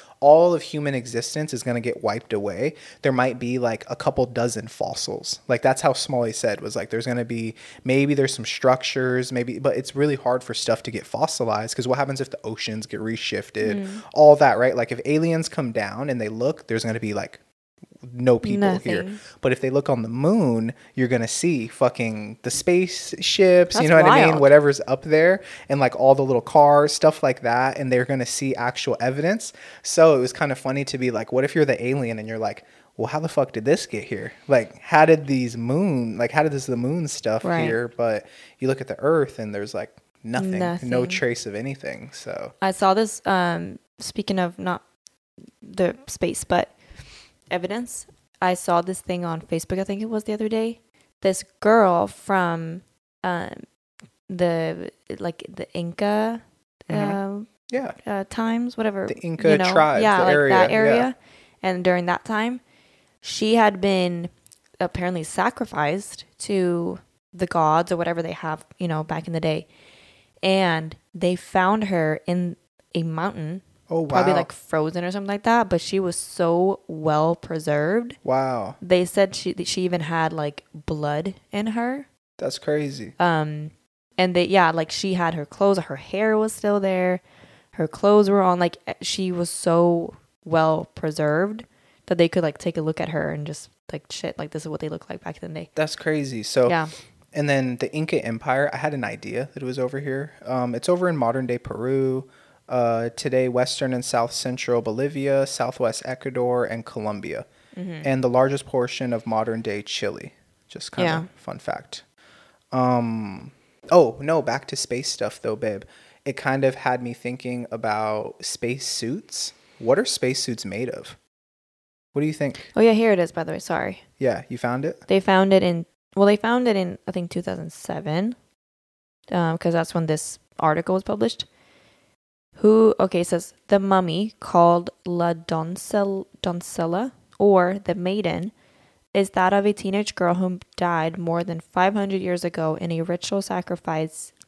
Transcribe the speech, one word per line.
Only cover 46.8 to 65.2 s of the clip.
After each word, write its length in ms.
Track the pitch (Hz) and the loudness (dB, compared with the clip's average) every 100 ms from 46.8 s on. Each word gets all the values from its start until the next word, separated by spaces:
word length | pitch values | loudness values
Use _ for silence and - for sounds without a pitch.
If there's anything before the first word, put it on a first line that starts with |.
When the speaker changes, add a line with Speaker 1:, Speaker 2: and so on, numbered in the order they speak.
| _ - - - - _ - | _ -20 -20 -20 -20 _ -8
Speaker 2:
evidence. 560 | 175 180 220 247 - - _ _ - | -6 -4 -6 -8 -12 -16 _ _ -4
I 140 | 185 | -2
saw 260 | 180 - 175 | 0 0 0
this 200 | 180 185 | 0 -8
thing 200 | - 180 | -6 -6
on 180 | 175 165 | -4 -6
Facebook, 360 | - 165 - 185 | -4 -6 -4 -4
I 60 | |
think 160 | 196 202 | -4 -6
it 80 | 220 | -4
was 160 | 214 | -6
the 80 | 220 | -4
other 160 | 214 214 | -4 -2
day. 320 | 220 226 233 _ _ _ _ | -2 -4 -6 _ _ _ _
This 240 | 190 190 - - | -2 -2 -8 -2
girl 460 | 208 226 190 175 202 | 4 6 6 4 0
from, 720 | - - 190 175 165 165 180 _ _ _ - | -4 -2 0 0 -2 -6 -12 _ _ _ -10
um, 280 | 185 175 - - - _ _ _ - _ - | -6 -6 -8 -14 -20 _ _ _ -20 _ -10
the, 600 | 180 175 165 160 165 - _ - - | -2 0 0 -2 -6 -10 _ -14 -8
like, 260 | 175 - - | -8 -8 -14
the 160 | - - | -14 -10
Inca, 680 | 175 170 - 208 214 220 233 _ _ _ _ - | -8 -8 -4 0 0 -2 -6 _ _ _ _ -4
Speaker 1:
Mm-hmm. 260 | 156 151 | -2 0
Speaker 2:
um, 320 | 196 196 202 226 _ - | -2 -4 -8 -12 _ -8
Speaker 1:
Yeah. 220 | 254 254 - 220 | -6 -6 -10 -6
Speaker 2:
uh, 180 | 202 196 | -6 -4
times, 480 | - 226 233 240 233 | -4 -2 -2 -4 -2
whatever, 280 | 220 196 - | -4 -2 -6
Speaker 1:
The 120 | - | -6
Inca 320 | 170 160 160 | -6 0 4
Speaker 2:
you 60 | 170 | 4
know? 120 | 185 | 4
Speaker 1:
tribe, 320 | 190 151 139 | 4 6 4
Speaker 2:
Yeah, 160 | 220 185 | 4 4
Speaker 1:
the 40 | |
Speaker 2:
like, 100 | 180 | 6
Speaker 1:
area, 200 | 147 139 | 6 6
Speaker 2:
that 160 | 185 185 | 6 6
Speaker 1:
yeah. 60 | 220 | 4
Speaker 2:
area. 400 | 220 233 254 - _ - _ - | 4 4 2 -4 _ -20 _ -6
And 220 | 185 180 | -4 0
during 220 | 180 180 175 | 2 2 0
that 180 | 175 | -2
time, 360 | - 214 233 254 _ _ _ _ _ _ | -2 -2 -2 -4 _ _ _ _ _ _
she 360 | - - 220 226 | -10 -2 4 6
had 220 | 214 190 | 6 4
been 500 | 196 185 180 175 175 _ _ _ _ - | 2 2 0 -2 -8 _ _ _ _ -6
apparently 420 | 180 - 180 175 | -4 -2 -4 -4